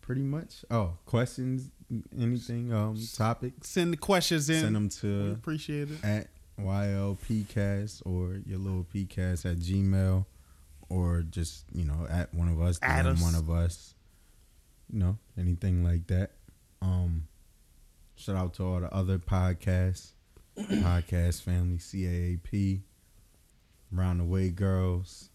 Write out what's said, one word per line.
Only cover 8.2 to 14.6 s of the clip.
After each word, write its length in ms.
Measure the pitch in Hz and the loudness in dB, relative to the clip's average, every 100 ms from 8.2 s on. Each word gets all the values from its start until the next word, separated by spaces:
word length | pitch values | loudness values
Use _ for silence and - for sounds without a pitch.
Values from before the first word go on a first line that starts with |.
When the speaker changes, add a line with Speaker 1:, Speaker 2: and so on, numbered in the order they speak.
| 90 95 - | -2 -6 -6
Speaker 1:
your 120 | 95 | -6
little 240 | 98 92 | -2 -2
P 200 | 87 101 | -4 -4
cast 400 | 92 - 92 87 | -4 -2 -2 -2
at 140 | 90 87 | -2 -2
Gmail, 680 | 85 98 98 95 95 92 95 - - - - - - | 0 2 4 4 4 4 0 -8 -20 -20 -20 -20 -4
or 320 | 90 87 85 | 0 2 2
just, 440 | 80 87 80 - - | 0 -4 -6 -6 -10
you 100 | - | -4
know, 220 | 78 76 80 | -2 0 0
at 240 | 85 85 | -2 -2
one 160 | 82 85 | 0 2
of 140 | 80 | 2
us, 160 | 87 82 | 2 2
Speaker 2:
At 220 | 127 131 | 2 4
Speaker 1:
D 60 | 85 | 4
M 60 | 82 | 4
Speaker 2:
us. 60 | |
Speaker 1:
one 120 | 85 | 4
of 160 | 82 78 | 2 2
us. 420 | 85 85 - - _ - - _ - _ - | 2 2 0 -16 _ -20 -20 _ -20 _ -20